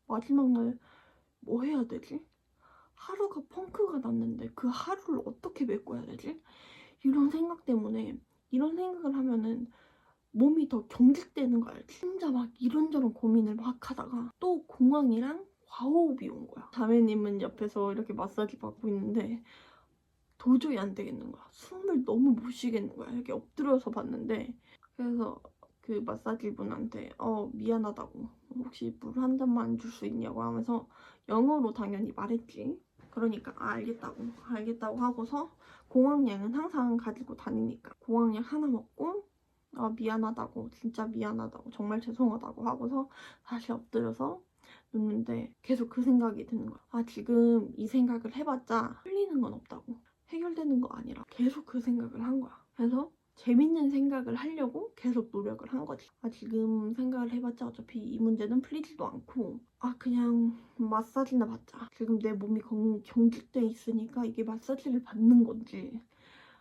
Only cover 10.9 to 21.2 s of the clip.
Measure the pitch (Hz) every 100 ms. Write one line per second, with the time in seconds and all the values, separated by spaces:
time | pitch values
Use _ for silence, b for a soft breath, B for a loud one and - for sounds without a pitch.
10.9 | - 247 277 - - 254 233 233 - -
11.9 | - 370 370 330 254 233 - 247 302 311
12.9 | 294 240 220 226 226 214 220 233 247 -
13.9 | 254 254 240 240 - 359 339 - - 254
14.9 | 294 262 226 262 339 392 _ _ - 262
15.9 | 330 330 262 - - - - - 240 220
16.9 | 233 226 214 208 202 180 - 208 214 202
17.9 | 196 226 214 196 - 208 - 214 - 220
18.9 | 202 208 220 220 233 B B B B B
19.9 | _ _ _ _ _ 247 254 311 233 196
20.9 | 185 - -